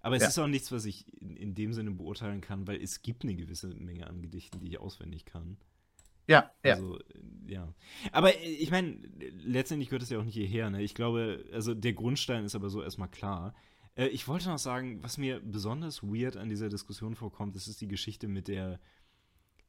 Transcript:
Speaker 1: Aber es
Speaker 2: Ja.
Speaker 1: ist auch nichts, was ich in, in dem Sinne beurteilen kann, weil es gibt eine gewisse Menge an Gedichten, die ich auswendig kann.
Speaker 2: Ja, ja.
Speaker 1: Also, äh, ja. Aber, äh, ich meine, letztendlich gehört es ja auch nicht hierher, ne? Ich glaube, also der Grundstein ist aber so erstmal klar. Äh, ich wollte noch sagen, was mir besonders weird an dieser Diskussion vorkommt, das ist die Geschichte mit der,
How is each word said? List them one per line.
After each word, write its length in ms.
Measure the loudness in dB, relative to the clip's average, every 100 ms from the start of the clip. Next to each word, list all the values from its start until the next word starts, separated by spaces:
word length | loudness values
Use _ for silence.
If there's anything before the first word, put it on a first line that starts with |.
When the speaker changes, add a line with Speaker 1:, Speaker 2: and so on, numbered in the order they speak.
Speaker 1:
Aber 140 | 2 6
es 60 |
Speaker 2:
Ja. 60 | 6
Speaker 1:
ist 100 | 6
auch 80 | 4
nichts, 260 | 2 0
was 120 | -4
ich 220 | -4 -6 -12 -14
in, 160 | -12 -8
in 180 | -6
dem 180 | -2 -2
Sinne 180 | 0 -2
beurteilen 480 | -4 -6 -6 -4 -6
kann, 260 | -6 -6 -4
weil 160 | -4
es 200 | -4 -6
gibt 200 | -6 -4
eine 100 | -2 -2
gewisse 320 | -4 -8 -8
Menge 380 | -8 -8 -10 -10
an 160 | -10
Gedichten, 380 | -8 -10 -10 -10
die 80 | -8
ich 120 | -8
auswendig 440 | -8 -10 -10 -10
kann. 320 | -10 -10 -10 -12 -16 _ _ _ -20 -14 10
Speaker 2:
Ja, 240 | 10 10 4
ja. 140 | 6 6
Speaker 1:
Also, 220 | 4 -6
äh, 40 | -12 -18 -18 -16 -8
ja. 280 | -8 -8 -10 -16 -10 0
Aber, 220 | 8 8 8
äh, 160 | 2
ich 180 | -2 2
meine, 260 | 4 4 -2 -10 -12 -12 -8
letztendlich 440 | 0 2 2 0 0
gehört 140 | -2
es 80 | 0
ja 80 | -2
auch 60 |
nicht 100 | 0
hierher, 360 | 0 0 2 0
ne? 120 | 0
Ich 120 | -2
glaube, 500 | 0 2 2 2 -2 -4
also 220 | -4 -2
der 200 | 0 0
Grundstein 500 | 0 0 0 0 0
ist 100 | 0
aber 160 | -2 -2
so 120 | -4
erstmal 260 | -4 -6 -8
klar. 440 | -6 -4 -4 -6 -10 -20 _ -16 0
Äh, 120 | 0
ich 200 | 0 -2
wollte 200 | -2 0
noch 100 | -2
sagen, 440 | 0 -2 -2 -6
was 160 | -6 -2
mir 220 | -2 -2
besonders 640 | -4 -2 -2 -2 -4 -6
weird 340 | -4 0 0 -2
an 120 | -4
dieser 200 | -2 -2
Diskussion 460 | -4 -6 -8 -6 -6
vorkommt, 400 | -8 -6 -6 -6
das 120 | -10
ist 120 | -8
die 80 | -6
Geschichte 400 | -4 -4 -6 -4
mit 200 | -4 -2
der, 300 | -2 -2 -6 -12 _ -20 _ _ _ _ _